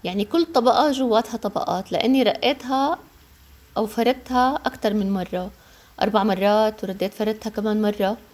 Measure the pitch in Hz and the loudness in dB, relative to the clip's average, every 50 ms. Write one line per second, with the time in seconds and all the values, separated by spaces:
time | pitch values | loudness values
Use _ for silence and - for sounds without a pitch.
0 | - 180 185 202 208 - - 339 339 330 - 269 233 254 - 233 285 302 269 262 | -6 -4 -4 -4 -2 0 0 0 0 2 0 4 4 6 4 6 4 2 2 0
1 | 262 240 214 220 240 - - 220 - 202 - - - - 175 180 190 - - - | 0 2 2 2 2 0 -8 -6 -6 -4 -4 -4 -2 -2 -4 -4 -4 -4 -6 -2
2 | - 233 262 269 247 - - - - 247 285 277 - 247 269 269 269 294 339 - | 0 2 2 4 4 2 0 0 -2 -2 -2 -2 -4 -4 -2 0 0 -2 -2 -6
3 | - - _ - - _ - _ - - - _ - _ - - 220 214 - 233 | -8 -20 _ -20 -20 _ -20 _ -20 -20 -20 _ -20 _ -4 -4 -4 -2 -2 0
4 | 226 233 262 262 - - 254 247 254 262 285 - - 269 - - - 220 202 214 | 0 0 0 0 -6 -2 0 2 2 2 0 0 -4 -4 -6 -2 -4 -2 0 0
5 | 196 196 196 190 180 - - 185 180 202 - - - - - - - _ - - | 0 0 -2 -2 -4 -4 -6 -6 -6 -8 -12 -18 -20 -20 -20 -20 -20 _ -4 -2
6 | - 208 202 214 196 214 190 185 196 202 208 214 220 214 214 - - 196 185 196 | -2 2 2 2 2 2 0 2 2 2 4 4 2 2 0 -4 -8 -8 -4 -4
7 | 185 190 - - 214 214 220 214 - 220 214 220 208 214 214 214 214 208 208 214 | -4 -6 -4 -4 -4 -4 -4 -4 -8 -8 -6 -4 -2 -2 0 0 0 0 0 0
8 | 202 190 220 - - - | -2 -2 -2 -6 -10 -20